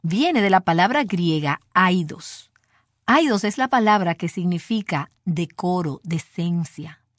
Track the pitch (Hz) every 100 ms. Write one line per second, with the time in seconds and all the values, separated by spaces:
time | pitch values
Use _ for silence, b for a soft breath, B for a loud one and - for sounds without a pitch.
0 | 165 196 320 285 202 185 185 170 196 285
1 | 233 180 170 156 147 143 _ - 185 185
2 | 156 156 - - - _ _ _ _ _
3 | - 277 311 208 208 202 254 254 214 214
4 | 180 165 170 - 180 175 - 226 196 151
5 | 147 _ - 160 170 - 180 180 160 135
6 | 156 160 - - 170 170 160 - 147 -
7 | _